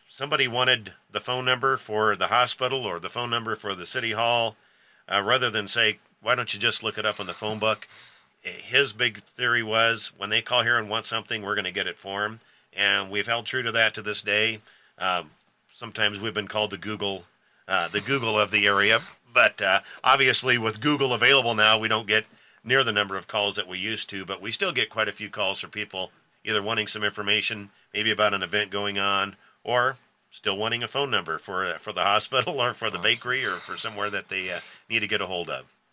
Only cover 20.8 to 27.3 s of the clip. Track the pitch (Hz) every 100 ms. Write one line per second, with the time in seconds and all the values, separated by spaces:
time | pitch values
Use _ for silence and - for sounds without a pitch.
20.8 | 147 147 135 117 120 139 120 110 107 110
21.8 | 110 110 104 107 - _ _ _ 113 135
22.8 | 120 104 101 95 - 110 101 101 90 92
23.8 | 101 110 - 98 90 95 101 117 196 131
24.8 | 110 113 104 101 107 107 98 95 90 107
25.8 | 107 95 92 - _ _ - 107 101 110
26.8 | 107 107 104 - 101